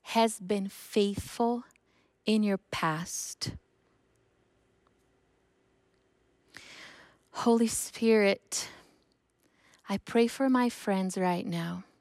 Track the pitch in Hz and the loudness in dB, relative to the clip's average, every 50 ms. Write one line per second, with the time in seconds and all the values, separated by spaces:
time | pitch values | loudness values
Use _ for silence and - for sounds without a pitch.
0 | _ - - 226 226 226 - - 185 180 208 202 196 196 - - - - - 220 | _ 0 2 2 2 2 0 -6 -4 -4 -4 -2 -2 -6 -10 -14 -18 -2 2 2
1 | 202 202 202 - - - - - 240 233 240 240 - - _ _ _ _ _ _ | 2 2 0 -6 -8 -10 -4 0 0 0 0 -2 -6 -12 _ _ _ _ _ _
2 | _ _ _ _ _ - 214 214 214 202 196 190 _ _ - - - 165 156 160 | _ _ _ _ _ 0 2 2 2 0 0 -2 _ _ -6 -2 -2 -2 -2 -2
3 | 180 - - - - - - _ - - - - _ _ _ _ _ _ _ _ | -6 -8 -8 -10 -10 -12 -10 _ -8 -8 -8 -12 _ _ _ _ _ _ _ _
4 | _ _ _ _ _ _ _ _ _ _ _ _ _ _ _ _ _ _ _ _ | _ _ _ _ _ _ _ _ _ _ _ _ _ _ _ _ _ _ _ _
5 | _ _ _ _ _ _ _ _ _ _ _ _ _ _ _ _ _ _ _ _ | _ _ _ _ _ _ _ _ _ _ _ _ _ _ _ _ _ _ _ _
6 | _ _ _ _ _ _ _ _ _ _ - - - - - - - - - - | _ _ _ _ _ _ _ _ _ _ -20 -20 -20 -20 -20 -20 -20 -20 -20 -20
7 | - _ _ _ _ _ - - - 240 233 226 233 220 - - - - - - | -20 _ _ _ _ _ -10 0 4 4 4 6 4 0 0 -4 -6 -8 -6 0
8 | 226 226 220 214 202 196 196 - _ _ - - - - - - - _ _ _ | 4 4 6 6 6 4 2 0 _ _ -8 -8 -8 -8 -14 -20 -20 _ _ _
9 | _ _ _ _ _ _ _ _ _ _ _ _ _ _ _ _ _ - 202 202 | _ _ _ _ _ _ _ _ _ _ _ _ _ _ _ _ _ -6 -6 -6
10 | _ - - 233 233 233 - - 269 269 254 247 247 240 - - - 208 196 190 | _ 0 2 2 2 2 0 0 2 2 4 4 2 0 -2 -4 -2 -2 0 0
11 | 190 185 - 190 185 180 175 175 - - 170 170 165 170 175 180 - _ _ _ | 0 -2 -2 0 0 0 0 -2 -4 -4 -4 -4 -4 -6 -8 -10 -12 _ _ _